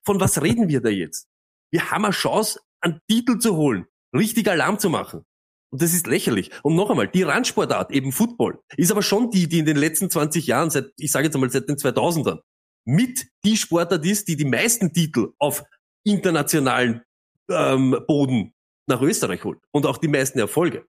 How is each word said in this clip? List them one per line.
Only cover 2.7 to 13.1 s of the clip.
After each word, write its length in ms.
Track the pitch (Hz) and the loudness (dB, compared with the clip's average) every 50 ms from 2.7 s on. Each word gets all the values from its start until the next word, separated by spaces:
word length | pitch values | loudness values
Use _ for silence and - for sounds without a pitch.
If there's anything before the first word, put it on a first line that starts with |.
| _ _ | _ _
einen 200 | - 170 160 - _ - | -4 -4 -4 -4 _ 0
Titel 280 | 214 233 240 262 240 190 | 0 0 2 0 0 2
zu 180 | - 233 185 | 2 0 2
holen, 280 | 156 151 143 113 92 90 _ _ _ _ _ - | 2 2 2 0 0 -4 _ _ _ _ _ 0
richtig 320 | 139 214 220 226 233 196 220 | 0 0 2 0 0 2 2
Alarm 300 | 180 156 127 156 214 196 | 2 2 2 0 0 0
zu 100 | - 185 | 0 0
machen. 380 | 147 - - - - - - _ _ _ _ _ _ _ _ _ | 0 -2 -4 -6 -12 -18 -18 _ _ _ _ _ _ _ _ _
Und 120 | - 131 | -4 -2
das 100 | 165 170 | 0 0
ist 140 | 170 175 160 | 0 0 0
lächerlich. 440 | - 131 - - 165 123 98 92 - - - | 0 -2 0 0 0 0 0 -2 -6 -12 -4
Und 140 | _ 151 165 | _ 0 2
noch 120 | 170 202 - | 2 2 2
einmal, 200 | 202 202 202 196 | 2 0 0 2
die 160 | - 185 185 | 2 0 2
Randsportart, 640 | 151 139 214 247 - - - 175 123 113 92 95 - | 2 0 0 0 0 0 -2 0 0 0 -2 -2 0
eben 220 | - 139 131 135 | -2 -2 -2 -2
Football, 460 | 131 - 220 240 240 - 120 95 - - _ _ - - | 0 0 0 0 2 -2 -2 -2 -2 -8 _ _ -2 0
ist 120 | 170 170 | 2 2
aber 120 | 214 208 | 2 0
schon 280 | 196 - 196 208 247 233 | 0 2 2 2 0 2
die, 180 | 233 185 175 147 | 2 0 0 2
die 100 | 165 170 | 0 2
in 80 | 156 | 2
den 100 | 156 156 | 2 2
letzten 320 | 143 147 160 160 - 196 175 | 2 2 0 0 -2 -4 -2
zwanzig 380 | - 165 147 151 151 175 - | 0 0 0 0 -2 -2 0
Jahren, 240 | - 113 127 165 160 | 0 0 2 2 0
seit, 220 | 151 143 - - _ | -2 -4 -4 -6 _
ich 160 | - 151 - | -10 -6 -4
sage 140 | - 131 143 | -2 0 0
jetzt 80 | 160 151 | 0 0
einmal 160 | 143 131 123 | 0 0 0
seit 180 | 131 139 135 - | 0 -4 -2 -2
den 80 | 147 | -6
zweitausendern, 640 | 143 - 135 120 127 107 170 170 160 117 98 85 - _ _ _ _ _ _ _ _ _ | -2 -2 -2 0 2 0 0 0 0 -2 -2 -4 -6 _ _ _ _ _ _ _ _ _
mit 400 | 113 131 175 247 254 | 0 2 2 2 2